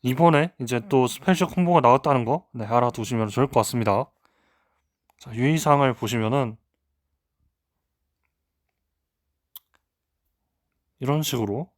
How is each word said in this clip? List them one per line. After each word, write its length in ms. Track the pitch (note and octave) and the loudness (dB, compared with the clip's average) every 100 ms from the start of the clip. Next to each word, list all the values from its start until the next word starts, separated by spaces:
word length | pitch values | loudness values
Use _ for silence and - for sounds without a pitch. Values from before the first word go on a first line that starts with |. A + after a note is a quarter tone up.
이번에 540 | B2 B2+ E3+ D3+ E3 _ | -4 2 4 4 0 _
이제 220 | A#2+ A#2+ G#2+ | -6 -6 0
또 180 | C3+ B2 | 0 0
스페셜 400 | - - F#3 F3+ | -2 -2 0 0
콤보가 320 | - F3 E3+ | -2 2 4
나왔다는 440 | B2 C3 D3+ C3+ | 6 4 2 0
거, 240 | A#2 D3+ _ | 0 -4 _
네, 120 | B2 | -12
알아두시면 640 | G#2+ A#2 B2 - A2 A#2+ G#2+ | -2 0 0 -2 -6 -4 -4
좋을 180 | G#2 C3+ | -2 0
것 120 | - | 0
같습니다. 500 | G#2+ B2 G#2+ G2+ C3 _ _ _ _ _ _ _ _ _ _ _ | 0 -2 0 -2 -2 _ _ _ _ _ _ _ _ _ _ _
자, 160 | - | -16
유의사항을 580 | A2+ C3 D#3+ D3+ C#3+ C3+ | -2 0 0 2 2 2
보시면은 600 | A#2+ A2+ A#2 A2 C3+ B2 A2 _ _ _ _ _ _ _ _ _ _ _ _ _ _ _ _ _ _ _ _ _ _ _ _ _ _ _ _ _ - _ _ _ _ _ _ _ _ _ _ _ _ _ _ | 0 -4 -2 -2 -2 -4 -8 _ _ _ _ _ _ _ _ _ _ _ _ _ _ _ _ _ _ _ _ _ _ _ _ _ _ _ _ _ -20 _ _ _ _ _ _ _ _ _ _ _ _ _ _
이런 220 | C3 D3+ | -4 -2
식으로 480 | D3+ B2+ G#2+ G#2 E3+ | -2 -4 -4 -6 -10